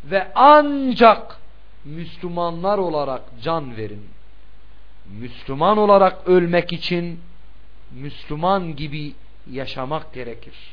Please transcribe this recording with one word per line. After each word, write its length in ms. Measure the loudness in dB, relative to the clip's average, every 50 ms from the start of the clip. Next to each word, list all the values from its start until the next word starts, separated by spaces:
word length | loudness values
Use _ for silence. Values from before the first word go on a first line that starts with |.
| -6
Ve 280 | 0 0 0 0 0 4
ancak 1040 | 8 10 10 10 10 8 4 0 0 0 0 4 8 8 8 8 6 0 -10 -10 -10 -10 -12 -12 -12 -14 -14 -12 -12 -10
Müslümanlar 920 | -10 -10 -10 -10 -10 -10 -8 -8 -6 -2 -2 -2 -2 -2 -2 0 0 2
olarak 440 | 2 2 0 0 0 0 -2 -4 -6 -6 -10 -10 -6
can 360 | -2 -2 -2 -2 -2 -4 -6
verin. 300 | -6 -8 -8 -8 -10 -10 -10 -10 -10 -12 -12 -12 -12 -10 -10 -10 -10 -10 -12 -12 -12 -12 -12 -10 -10 -10 -10 -10 -8
Müslüman 580 | -8 -8 -10 -10 -6 -6 -2 2 2 4 4
olarak 500 | 4 6 6 8 8 8 6 4 0 2
ölmek 460 | 4 6 6 6 4 2 0 0 0 -6
için 460 | -6 -4 -2 -2 -2 -2 -4 -8 -10 -10 -10 -10 -10 -10 -10 -10 -12 -12 -12 -12 -12 -12 -12
Müslüman 840 | -10 -10 -10 -10 -10 -10 -8 -8 -6 -2 2 2 2 2 0 -4 -6
gibi 380 | -6 -6 -6 -6 -6 -8 -8 -10 -10 -12 -12 -12 -12 -12 -10
yaşamak 640 | -8 -8 -8 -8 -6 -8 -6 -4 -6 -6 -6 -8 -10
gerekir. 420 | -8 -8 -10 -10 -10 -12 -12 -12 -12 -12 -12